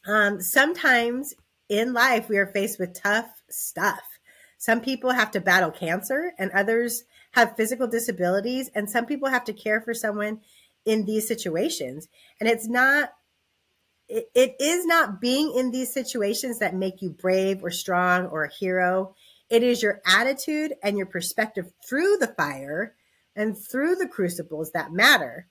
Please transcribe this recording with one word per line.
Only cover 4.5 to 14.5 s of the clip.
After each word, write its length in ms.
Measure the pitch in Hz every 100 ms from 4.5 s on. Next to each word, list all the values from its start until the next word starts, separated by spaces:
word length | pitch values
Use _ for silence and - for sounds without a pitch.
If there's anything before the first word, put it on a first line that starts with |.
| _
Some 240 | - 233
people 300 | 240 262 254
have 200 | 247 214
to 80 | 196
battle 320 | 185 175 170
cancer, 640 | - 165 180 - 269 349 339
and 100 | 190
others 520 | 185 202 226 240 233 _ _ _
have 240 | - 226 -
physical 320 | 220 247 247
disabilities, 840 | 226 226 180 180 190 220 254 254
and 160 | 214 208
some 160 | 240 240
people 240 | 294 269
have 140 | 247 240
to 80 |
care 280 | 214 220 220
for 120 | 226
someone 480 | 226 220 208 208 214 _ _ _ _ 214
in 200 | 220 196
these 220 | 220 214
situations. 800 | 226 180 160 302 - 127 139 - _ _ _
And 80 | 220
it's 200 | 226 220
not, 420 | 247 262 285 277 - _ _ _ _ _ _ _ _ _
it, 220 | 220 226
it 220 | 247 254